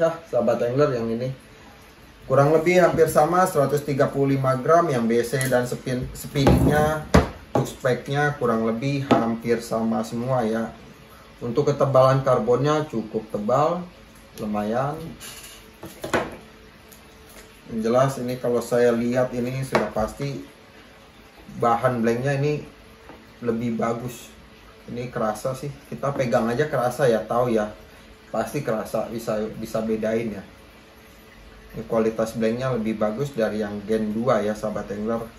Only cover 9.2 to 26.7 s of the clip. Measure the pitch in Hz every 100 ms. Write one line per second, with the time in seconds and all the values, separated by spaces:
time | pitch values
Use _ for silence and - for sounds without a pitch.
9.2 | 113 113 117 113 - 113 113 110 113 120
10.2 | 123 131 110 113 113 - - - - -
11.2 | - - 127 117 143 139 135 131 131 135
12.2 | 135 123 110 123 143 151 - 113 107 110
13.2 | - 107 104 131 156 175 180 - - -
14.2 | - - 107 104 104 117 135 - 165 -
15.2 | - - - - - - - - - -
16.2 | - - - - - - - - - -
17.2 | - - - - - 113 110 123 135 135
18.2 | 123 123 123 120 113 120 120 117 120 127
19.2 | 127 123 123 131 135 - 110 110 110 -
20.2 | 139 - - - - - - - - -
21.2 | - - - - 123 117 127 123 113 120
22.2 | 139 139 147 147 - - - - - -
23.2 | - - 120 113 120 113 113 117 127 -
24.2 | - - - - - - - 120 117 120
25.2 | 110 104 131 127 143 - - 113 139 139
26.2 | 123 123 113 123 151